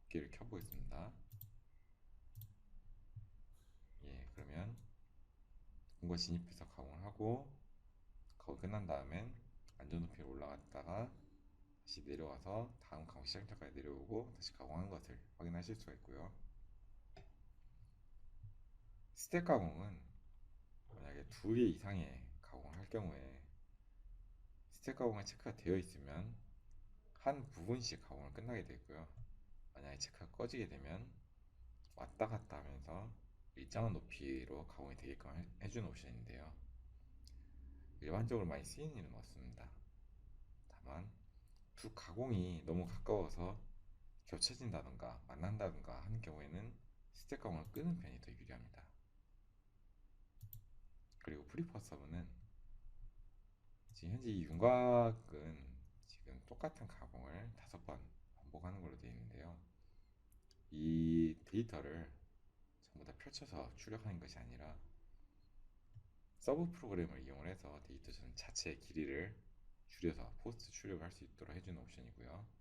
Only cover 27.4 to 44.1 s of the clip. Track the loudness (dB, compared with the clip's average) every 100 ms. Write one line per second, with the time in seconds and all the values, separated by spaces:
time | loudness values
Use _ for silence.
27.4 | 0 -6 2 4 4 -2 -6 -8 -6 -6
28.4 | -2 -2 -2 -8 -10 -10 -8 -8 -8 -10
29.4 | -12 -12 -12 -10 -8 -4 -4 -6 -10 -2
30.4 | -2 0 -2 -2 -4 -4 -4 -10 -16 -18
31.4 | -20 -16 -14 -14 -14 -10 -10 2 4 4
32.4 | -2 -8 -6 -6 -4 -4 -4 -8 -14 -16
33.4 | -16 -12 -4 4 4 4 0 -4 0 0
34.4 | 0 -4 -6 -8 -8 -6 -6 -6 -4 -4
35.4 | -4 -4 -2 0 -2 -4 -6 -8 -6 -8
36.4 | -8 -8 -10 -10 -12 -14 -14 -14 -12 -12
37.4 | -12 -12 -10 -10 -12 -6 2 6 8 6
38.4 | 6 2 -2 -2 -2 -2 -6 -8 -8 -8
39.4 | -8 -8 -10 -10 -12 -14 -16 -14 -12 -12
40.4 | -12 -14 -14 -12 -8 -6 -6 -10 -14 -16
41.4 | -16 -16 -16 -8 -8 -6 -6 0 6 6
42.4 | 6 2 4 4 6 2 8 8 8 4
43.4 | 2 0 -4 -8 -10 -12 -12